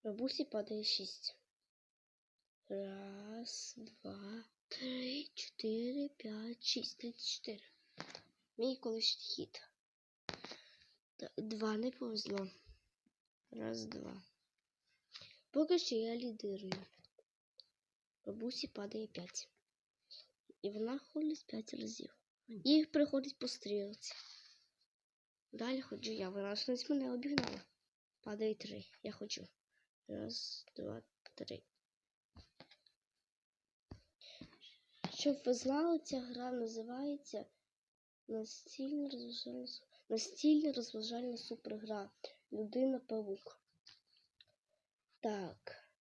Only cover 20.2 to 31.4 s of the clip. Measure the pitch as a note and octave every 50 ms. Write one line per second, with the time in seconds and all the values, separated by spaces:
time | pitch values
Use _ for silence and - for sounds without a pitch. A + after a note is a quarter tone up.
20.2 | - - _ _ _ _ - _ - G3+ G#3 G#3+ A3 A#3 B3+ C#4 - - - D4+
21.2 | D#4 D4+ D#4 D4 - - - A3 A3 - - - A3+ A3 A3+ - - - - _
22.2 | _ _ _ _ _ - A#3 G#3 D#3+ B3+ D4 D#4 D#4 - - D#4 D4 D4 C#4+ C#4
23.2 | C4 C#4+ - _ - B3+ - - - G3+ G3+ G#3 G3+ G3+ G#3+ - - - - -
24.2 | - - - - - - - - _ _ _ _ _ _ _ _ _ _ _ _
25.2 | _ _ _ _ _ _ - A3 A3+ A#3+ C4 C4 C4 - G#3+ - - A3 A3 A3
26.2 | G3 F#3 F#3+ G3+ G3 G3+ G#3 G#3 - - B3+ B3 - - D4+ C#4 C4 B3+ B3 B3
27.2 | B3 C#4+ C#4+ C#4 - - - - - - _ _ _ _ _ _ _ _ _ _
28.2 | _ A3 G#3 G#3 A3 A3 G#3+ G#3+ - G#3+ G#3 G#3 F#3+ - - - _ G#3 G#3+ -
29.2 | G#3+ G#3+ - - - - _ _ _ _ _ _ _ _ _ _ _ - G#2+ -
30.2 | A2 A3+ A#3 - - - - - - - _ - - G#2 G#2+ A2+ A#2 _ _ _
31.2 | _ - _ -